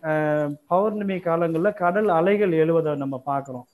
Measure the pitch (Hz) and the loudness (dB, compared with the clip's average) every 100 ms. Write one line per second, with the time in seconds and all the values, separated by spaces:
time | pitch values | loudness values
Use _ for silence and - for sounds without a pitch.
0 | 160 156 151 151 147 143 _ 175 214 208 | -2 -2 0 0 -2 -6 _ 0 2 -2
1 | 196 185 175 165 170 160 196 208 175 190 | -4 -4 -2 0 0 0 0 0 -2 0
2 | 214 165 180 202 202 160 160 165 156 147 | 2 2 4 2 2 2 2 2 0 -4
3 | 139 131 143 139 131 127 123 | -6 -6 -4 -4 -4 -14 -16